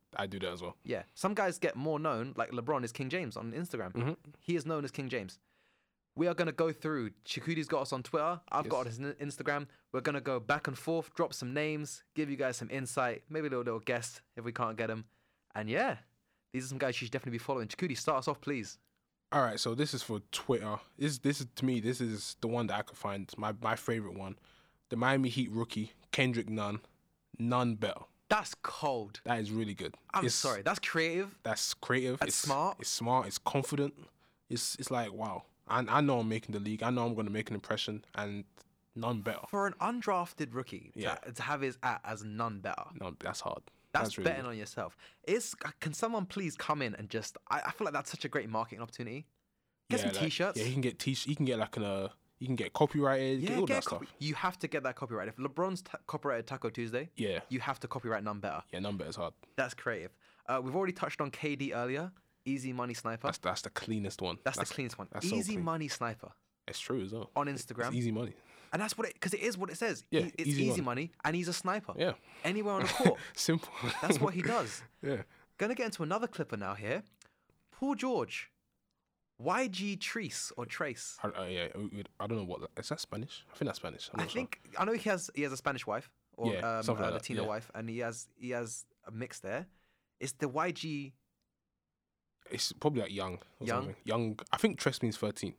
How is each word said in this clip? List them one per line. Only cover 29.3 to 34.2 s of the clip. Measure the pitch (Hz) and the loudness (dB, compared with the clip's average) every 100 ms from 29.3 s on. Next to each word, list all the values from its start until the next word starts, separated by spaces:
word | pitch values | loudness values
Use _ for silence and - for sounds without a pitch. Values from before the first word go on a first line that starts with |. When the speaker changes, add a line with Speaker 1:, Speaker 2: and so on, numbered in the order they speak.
| 117 | 2
Speaker 1:
is | 104 | 2
really | 110 107 | 0 0
good. | 92 82 - - | -2 -6 -8 -2
Speaker 2:
I'm | 196 135 | 2 4
Speaker 1:
It's | |
Speaker 2:
sorry. | - 139 104 | 4 2 2
That's | 123 196 | 0 0
creative. | - 165 160 170 196 - | 2 4 4 2 -2 -4
Speaker 1:
That's | - 107 - | -2 0 0
creative. | - - 127 127 131 | -2 2 2 4 2
Speaker 2:
That's | - | 2
Speaker 1:
It's | - | 2
Speaker 2:
smart. | 147 139 180 - | 2 2 2 0
Speaker 1:
It's | - | -2
smart. | - 113 127 101 | 0 4 4 4
It's | - | 0
confident. | - 139 131 143 143 - - - | 0 2 2 2 0 -2 -16 -20